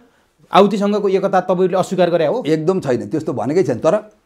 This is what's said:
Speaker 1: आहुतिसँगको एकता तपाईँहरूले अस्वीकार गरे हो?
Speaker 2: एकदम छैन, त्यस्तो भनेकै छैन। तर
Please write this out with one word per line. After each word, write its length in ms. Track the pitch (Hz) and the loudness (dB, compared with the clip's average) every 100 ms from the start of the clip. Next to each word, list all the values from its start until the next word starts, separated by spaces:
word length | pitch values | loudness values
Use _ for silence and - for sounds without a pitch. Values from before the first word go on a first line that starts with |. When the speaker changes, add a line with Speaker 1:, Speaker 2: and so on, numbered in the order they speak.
| _ _ _ _ _ | _ _ _ _ _
Speaker 1:
आहुतिसँगको 560 | 175 202 208 202 208 196 | 4 4 2 0 0 0
एकता 320 | 185 185 190 | 0 0 0
तपाईँहरूले 380 | 185 180 185 185 | 0 0 0 0
अस्वीकार 320 | 175 175 175 | -2 0 0
गरे 160 | 170 151 | 2 0
हो? 180 | 226 143 | -2 -2
Speaker 2:
एकदम 340 | 156 156 190 | 0 0 -2
छैन, 280 | 139 120 104 | -2 -4 -2
त्यस्तो 240 | 156 - | -6 -4
भनेकै 300 | 127 113 165 | -4 -2 0
छैन। 160 | 175 113 | 0 0
तर 340 | 156 208 208 _ | 0 0 -4 _